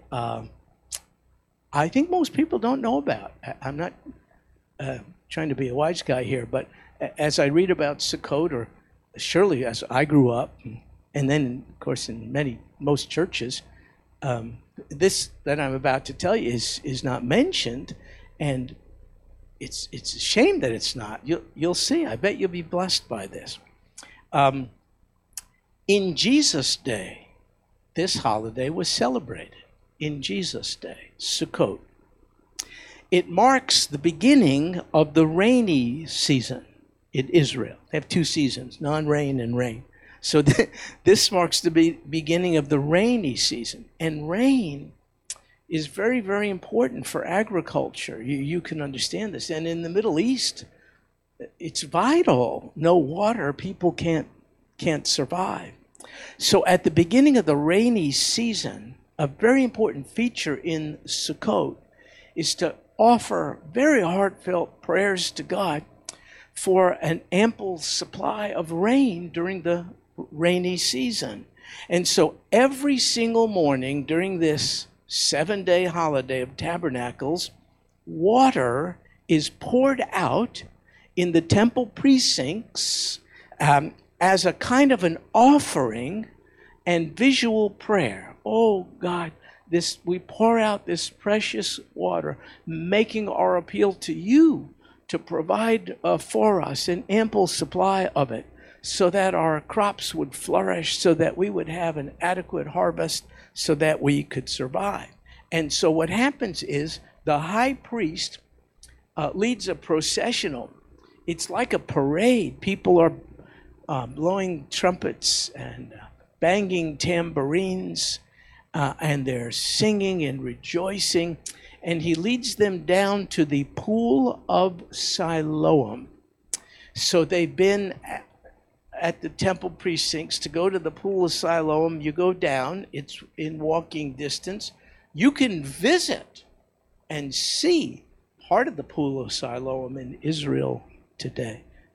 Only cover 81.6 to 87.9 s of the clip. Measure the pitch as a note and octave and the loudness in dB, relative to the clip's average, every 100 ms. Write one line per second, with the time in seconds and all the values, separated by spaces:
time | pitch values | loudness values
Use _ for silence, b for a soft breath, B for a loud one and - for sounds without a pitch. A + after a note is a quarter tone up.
81.6 | A#3+ B3+ A#3+ - C#4 C4 A#3+ - C3 G#3 | 4 2 -4 2 4 6 4 0 -2 -6
82.6 | - - - - - - B B B B | -8 -6 -4 -4 -4 -8 B B B B
83.6 | D3 C#3+ A2 - _ - F3+ F#3+ F3+ - | 4 4 4 -8 _ 0 4 4 2 -2
84.6 | - B3 C#4+ A3+ F3 E3 - A3 B3+ D4 | 2 4 6 4 2 0 0 6 8 8
85.6 | - - B2 A2+ B2+ G#3+ A3 - b b | 4 0 0 -2 -6 -6 -10 -16 b b
86.6 | b b F3+ E3+ D#3 D3+ C4 B3+ A#3 A3 | b b 0 0 0 2 4 4 2 2
87.6 | G#3 - - | 0 -2 0